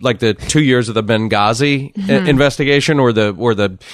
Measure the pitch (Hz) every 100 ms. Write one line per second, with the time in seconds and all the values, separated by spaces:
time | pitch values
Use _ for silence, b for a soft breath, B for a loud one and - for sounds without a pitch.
0 | 127 110 113 101 - 156 143 123 113 110
1 | 107 110 110 104 104 113 147 139 139 -
2 | 190 - 175 131 143 - 143 143 160 143
3 | 123 110 104 90 117 101 101 92 B